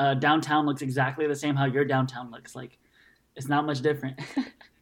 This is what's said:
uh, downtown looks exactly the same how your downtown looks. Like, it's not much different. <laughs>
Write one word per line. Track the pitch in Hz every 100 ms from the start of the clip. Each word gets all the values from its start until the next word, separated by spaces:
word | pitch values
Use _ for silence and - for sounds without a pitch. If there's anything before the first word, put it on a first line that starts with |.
uh, | 139
downtown | 135 147 156 151 151
looks | 147 135
exactly | 135 131 131 139 151
the | 139
same | 147 139
how | 139
your | 135
downtown | 143 131 127 123 123
looks. | 120 123 127
Like, | 127 _ _ _ _ _ _ -
it's | 135
not | 147 151
much | 135
different. | 151 143 135 131
<laughs> | - - - - - _